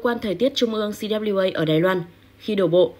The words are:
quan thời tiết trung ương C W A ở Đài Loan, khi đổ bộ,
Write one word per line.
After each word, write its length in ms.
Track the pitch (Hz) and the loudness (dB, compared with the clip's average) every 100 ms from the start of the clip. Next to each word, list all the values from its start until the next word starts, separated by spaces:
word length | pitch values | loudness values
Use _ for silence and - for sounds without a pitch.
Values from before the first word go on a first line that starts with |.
quan 160 | 240 233 | -2 -2
thời 160 | 214 | -4
tiết 180 | 175 254 | 0 0
trung 200 | - 233 | 0 -2
ương 180 | 220 208 | 0 -4
C 40 | 208 | -4
W 380 | 214 214 214 190 | -4 -4 0 0
A 120 | 190 | 0
ở 100 | 170 | 0
Đài 160 | 156 156 | 0 2
Loan, 220 | 185 185 170 - - - | 2 0 -4 -16 -20 -14
khi 160 | - | -4
đổ 120 | 202 170 | 0 2
bộ, 280 | 175 175 - | 4 2 0